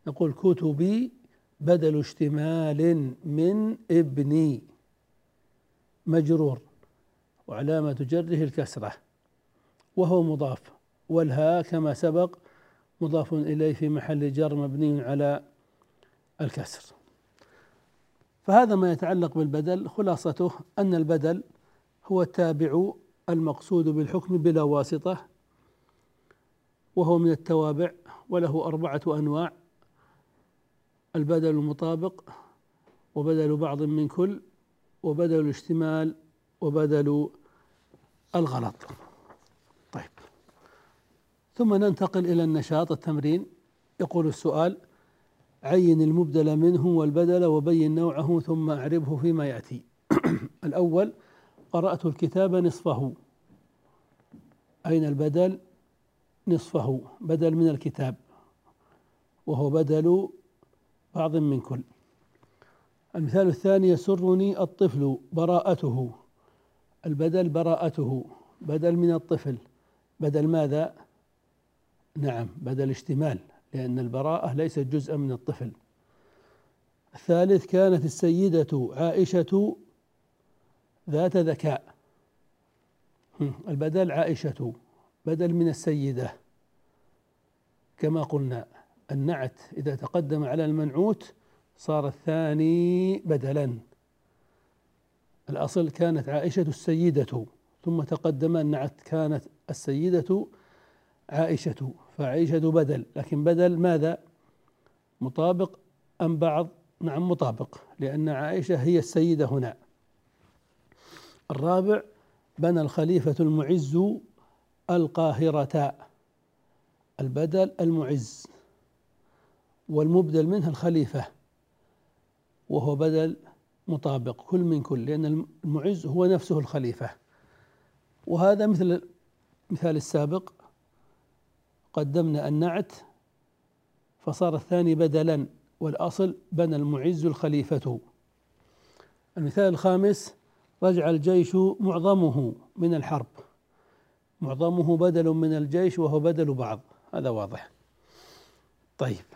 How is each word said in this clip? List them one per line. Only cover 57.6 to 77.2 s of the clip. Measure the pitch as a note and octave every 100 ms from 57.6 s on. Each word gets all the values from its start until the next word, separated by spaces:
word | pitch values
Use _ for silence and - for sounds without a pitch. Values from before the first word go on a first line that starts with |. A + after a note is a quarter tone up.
| E3
الكتاب، | C#3+ D3+ - C3+ - _ _ _ _ _ _ _ _ _ _ _ _ -
وهو | C3+ C#3+
بدل | D#3 D3 D#3 E3 F3+ F#3+ - _ _ _ _ _ _ _ E3
بعض | D#3+ D#3+
من | D3 C3+
كل. | - B2+ - _ _ _ _ _ _ _ _ _ _ _ _ F3
المثال | D3 D#3+ F#3+
الثاني: | C3+ G3 G3 F#3
"يسرني | F3 G3 F#3+ F#3 F#3 G3 F#3+
الطفل". | F3 - F#3 C3+ C#3 C3 -
براءته، | E3 E3+ F3 G3 E3+ D3 A#2+ B2 - _ _ _ _ _ _ _ _ E3
البدل | C#3+ D#3+ F3+ F3+
براءته، | D#3 E3+ E3 E3 D3+ C3 C3 - - _ _
بدل | D3+ D3+ E3+ E3+
من | E3+
الطفل. | E3 E3 D#3+ C#3+ B2 - _ _ _ _ _
بدل | D3+ D3 D#3
ماذا؟ | E3 D3 D3 D#3+ - - _ _ _ _ _ _ _ _ _ _ D#3
نعم، | C#3+ A#2 A#2 -
بدل | B2 C3 C3+
اشتمال، | C3 - C#3 D3+ G2 - _ _
لأن | C3+ B2+ B2
البراءة | B2 B2+ D3 E3 -
ليست | C3+ D#3+ D3+
جزءا | C3 D3 C3+ D3+
من | C#3
الطفل. | B2 - A#2+ A#2 - _ _ _ _ _ _ _ _ _ _ _ _ _
الثالث: | -